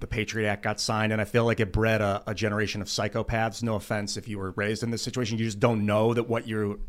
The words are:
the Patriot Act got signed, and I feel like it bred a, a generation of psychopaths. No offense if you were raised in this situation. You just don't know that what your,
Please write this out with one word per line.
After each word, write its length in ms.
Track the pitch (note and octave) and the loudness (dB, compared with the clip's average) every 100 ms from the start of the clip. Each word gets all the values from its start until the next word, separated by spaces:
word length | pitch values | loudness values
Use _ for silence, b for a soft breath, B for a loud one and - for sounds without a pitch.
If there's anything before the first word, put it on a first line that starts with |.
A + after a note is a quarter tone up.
the 60 | - | -6
Patriot 420 | - C3+ A2+ G#2+ | -4 -4 -2 0
Act 120 | G2+ | 0
got 160 | G#2+ G#2+ | -2 -2
signed, 320 | - A2 G#2+ | 0 2 2
and 80 | A2 | 2
I 40 | G2+ | 2
feel 200 | A#2+ A#2 | 2 4
like 160 | A2+ | 2
it 100 | G#2 | 2
bred 300 | A2 A2 A2 | 2 2 4
a, 200 | G2+ G2+ - | 2 0 -2
a 80 | G2 | -2
generation 460 | G#2+ G#2 G2+ G#2 | 0 0 -2 -2
of 80 | F#2+ | -4
psychopaths. 760 | - G#2+ A2+ G#2+ A2+ A2 F#2+ | -2 -2 -2 -2 0 0 -2
No 120 | A#2 G#2 | -2 -2
offense 420 | - G#2+ G2+ G#2 | -2 -4 -4 -6
if 100 | G#2+ | -6
you 100 | G2+ | -6
were 140 | F#2+ | -6
raised 320 | G2 G#2 G#2+ | -2 0 0
in 80 | A#2+ | -2
this 120 | A2+ | -4
situation. 340 | A#2+ B2+ A2 A2+ | -4 -2 -2 0
You 80 | A2+ | -2
just 140 | G2+ | 2
don't 240 | A#2+ A2 G#2 | 4 4 4
know 280 | G#2 A2+ | 4 4
that 100 | A#2 A#2 | 4 2
what 220 | A2+ A#2+ | -2 -2
your, 300 | A2 G#2 G#2 | -2 -2 -2